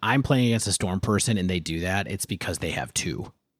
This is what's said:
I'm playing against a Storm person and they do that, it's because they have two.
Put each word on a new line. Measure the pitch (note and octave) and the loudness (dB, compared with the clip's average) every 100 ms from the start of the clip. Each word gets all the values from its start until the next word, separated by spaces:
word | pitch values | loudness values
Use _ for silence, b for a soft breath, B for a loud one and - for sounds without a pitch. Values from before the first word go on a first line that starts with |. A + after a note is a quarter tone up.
I'm | G#2+ C3 | 0 2
playing | C3 C3+ A#2+ | 4 4 4
against | A2+ G#2 | 2 0
a | |
Storm | F#2 F#2+ F#2+ | 0 0 0
person | - G2+ - G#2+ | 2 2 2 2
and | F#2 | 2
they | F#2 | 0
do | D#2+ E2 | -2 -2
that, | F2+ G2 - | 0 0 -2
it's | G2 | -4
because | - F#2 - F2 | -6 -6 -4 -4
they | E2 | -4
have | D#2 B1 | -4 -4
two. | - F2 A#1 - - _ _ | -4 -4 -4 -8 -14 _ _